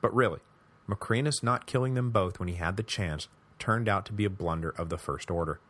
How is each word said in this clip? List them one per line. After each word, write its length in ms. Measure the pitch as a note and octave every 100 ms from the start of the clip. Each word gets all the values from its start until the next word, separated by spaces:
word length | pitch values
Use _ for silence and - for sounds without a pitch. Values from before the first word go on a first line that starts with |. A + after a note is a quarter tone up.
But 140 | A#2 A#2+
really, 240 | A#2 D#2+ - - _ - -
Macrinus 540 | G2+ - A2+ D3 C#3+
not 240 | A#2+ B2 -
killing 260 | C3 B2+
them 160 | B2+ B2
both 300 | A2 F#2 -
when 80 | F2
he 80 | F2
had 200 | E2+ F#2
the 80 |
chance 440 | A2 - F#2 D2+ - - _ -
turned 280 | - A2+ A2
out 180 | G2 -
to 60 |
be 120 | G#2 G#2
a 40 |
blunder 420 | F#2+ E2+ E2 E2
of 180 | - E2+
the 80 | -
first 320 | - C#2+ -
order. 300 | E2+ D#2+ D#2 _